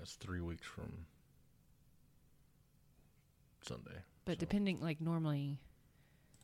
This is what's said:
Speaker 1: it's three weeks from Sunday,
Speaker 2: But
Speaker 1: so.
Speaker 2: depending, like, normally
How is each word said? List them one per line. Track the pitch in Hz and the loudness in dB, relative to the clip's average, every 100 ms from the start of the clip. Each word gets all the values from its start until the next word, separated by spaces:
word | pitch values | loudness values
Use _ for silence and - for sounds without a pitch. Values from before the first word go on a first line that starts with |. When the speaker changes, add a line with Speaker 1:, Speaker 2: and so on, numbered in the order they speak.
Speaker 1:
it's | - - | -10 -8
three | 95 90 | -2 0
weeks | 85 82 - | 0 -2 -8
from | - - - 82 - - - - - - - - - - - - - - - - - - - - - - - - - | -8 -8 -8 -10 -16 -20 -20 -20 -20 -20 -20 -20 -20 -20 -20 -20 -20 -20 -20 -20 -20 -20 -20 -20 -20 -20 -20 -20 -14
Sunday, | - 60 - 87 - - | -10 -8 -10 -14 -16 -10
Speaker 2:
But | - | -4
Speaker 1:
so. | 170 | -2
Speaker 2:
depending, | 170 208 202 175 | 2 4 6 4
like, | 165 156 | 2 2
normally | 165 165 156 143 143 143 - - - - - - - - | 2 4 4 4 2 -2 -8 -20 -20 -20 -20 -20 -20 -20